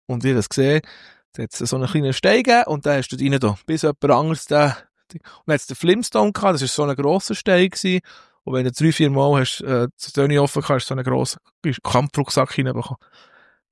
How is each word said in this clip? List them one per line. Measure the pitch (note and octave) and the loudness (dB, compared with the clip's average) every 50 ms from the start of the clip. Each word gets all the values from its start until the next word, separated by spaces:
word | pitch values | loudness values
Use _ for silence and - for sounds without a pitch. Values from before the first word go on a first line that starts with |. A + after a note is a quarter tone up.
| _ | _
und | - B2+ A#2+ A#2 | -8 -8 -4 -2
ich | C3 C3 | 0 0
das | A#2 G2 - | 0 0 -2
gesehen, | - C3+ C3 C3+ D3 D#3 - - - - - - _ _ _ _ _ | 0 0 2 2 2 0 -2 -4 -18 -20 -20 -20 _ _ _ _ _
dann | - A#2+ | -12 -12
hat | G#2+ - - | -10 -8 -8
es | A#2+ - | -6 -4
so | - | -4
einen | C3 C3 B2 | -2 -2 -2
kleinen | - D#3 C#3+ C3+ C3 | -2 0 0 0 -2
Stein | - - F#3+ G#3+ B3 B3 | 0 2 2 2 2 4
gegeben | C4 A#3 A#3+ A#3 - | 4 4 4 4 2
und | D3+ C#3+ - | -2 -4 -2
dann | D3+ C#3+ C3+ | 0 0 0
hast | B2+ - | -2 -4
du | - | -6
rein | B2+ C3+ C3+ C#3 C3+ | -2 0 0 0 2
da, | B2+ G#2 G#2 - - | 2 0 -2 -2 -4
bis | - D#3 D#3+ - | -4 -4 -2 0
jemand | D3+ C#3 - - | -2 -2 0 2
anderes | C#3+ C3+ A#2+ D3+ D#3+ D#3+ - - | 4 4 4 4 0 -2 -4 -4
da, | - C#3+ D3 D3 C#3+ B2 - - _ _ _ _ _ - | 0 2 2 4 2 0 -4 -10 _ _ _ _ _ -20
und | D#3+ _ - - - - | -20 _ -20 -20 -14 -4
dann | - D3+ | -2 -2
hat's | C#3 - | -2 -2
den | - C3+ | -6 -12
Flintstone | - - E3+ F#3+ A#3 B3 - - A3 G#3 G#3 G3 | -4 2 2 2 2 2 -2 0 0 0 0 0
gehabt, | F3+ G3+ G3+ F3+ | 0 0 0 0
das | C#3 C3 | 0 -2
war | B2+ | -4
so | - - D3 | -2 -2 -2
ein | C#3+ C3+ | -2 -2
grosser | C3 C#3 C#3+ E3+ G3 - - G#3+ | 0 0 0 0 0 -2 -4 -8
Stein | - - G#3+ F#3 F3+ F#3 F#3+ | -4 0 2 4 4 4 2
gewesen, | - - - F#3+ F3+ F3+ - - - - - _ _ _ - | 0 -2 -2 -2 -2 -2 -4 -6 -20 -20 -20 _ _ _ -10
und | - C3 | -4 -2
wenn | B2+ B2+ | -2 -2
du | B2+ | -2
drei, | B2 - D3+ D#3+ D3+ | -2 2 2 2 2
vier | - D#3 C#3+ | 2 2 2
Mal | C#3 C3+ C#3 C#3+ D3 C#3 | 2 2 2 4 4 2
hast, | B2+ - - - - | 2 0 -4 -8 -6
äh, | C3+ C3 A#2+ A#2+ B2 - - | -2 0 0 0 -2 -4 -10
das | - - - | -16 -8 -2
Dönny | C#3+ C#3 C#3+ D3 C#3+ | 0 2 2 4 2
offen | C#3+ C#3+ - D3 C#3 | 2 2 0 -2 -2
gehabt, | - C#3+ B2+ | 0 -2 -2
hast | - - | -2 -4
du | C#3 | -6
so | |
einen | C3 B2 | -4 -2
grossen | B2+ B2+ C3 B2+ - - - _ _ _ _ - D#3+ B2 - - | -2 -2 -2 -2 -4 -6 -10 _ _ _ _ -6 -6 -6 -4 -6
Kampfrucksack | - - B2 C#3+ D3 - D3+ C#3 - - C#3+ C3 - - | 0 0 0 0 0 -2 -4 -4 -2 0 0 0 0 0
reinbekommen. | - C3+ C3 B2+ A#2+ A#2 - B2 - _ _ _ - - _ _ _ _ _ _ _ _ _ | -4 -4 -2 -2 -6 -8 -8 -12 -14 _ _ _ -20 -20 _ _ _ _ _ _ _ _ _